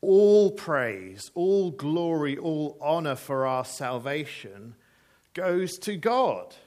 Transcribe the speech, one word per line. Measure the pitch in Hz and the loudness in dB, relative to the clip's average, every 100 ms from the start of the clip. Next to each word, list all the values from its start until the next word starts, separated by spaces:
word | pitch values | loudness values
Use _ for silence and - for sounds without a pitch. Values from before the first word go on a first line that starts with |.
all | 190 190 208 208 202 | 6 8 8 8 6
praise, | 208 - 147 120 98 95 98 - | 2 -2 0 0 -4 -12 -16 -12
all | - 185 196 185 | -2 2 2 0
glory, | 135 143 160 170 160 147 139 | -4 -4 -2 -2 -2 -2 -4
all | 165 156 151 - | -4 -4 -4 -6
honor | 147 165 156 131 | -2 -2 -2 -6
for | - 135 131 | -4 -2 0
our | 127 | -2
salvation | 127 - 131 127 123 147 147 - 110 98 113 113 _ _ _ _ _ | -4 -8 -6 -6 -6 -6 -6 -12 -16 -18 -20 -20 _ _ _ _ _
goes | - 185 180 185 - | -4 0 0 0 -6
to | - 202 | -8 -2
God. | 220 247 240 101 90 - | 0 2 2 0 -8 -20